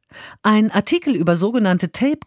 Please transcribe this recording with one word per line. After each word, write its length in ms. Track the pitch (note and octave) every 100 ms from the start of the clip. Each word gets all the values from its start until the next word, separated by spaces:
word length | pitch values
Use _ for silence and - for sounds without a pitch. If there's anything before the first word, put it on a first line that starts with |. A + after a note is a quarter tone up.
| _ - - -
Ein 260 | G#3 G#3+ G#3+
Artikel 460 | G3 - E4+ D4+ G3
über 200 | E3 E3+
sogenannte 560 | G3 A#3+ G3 F3+ E3+
Tape 280 | - C4+ D4+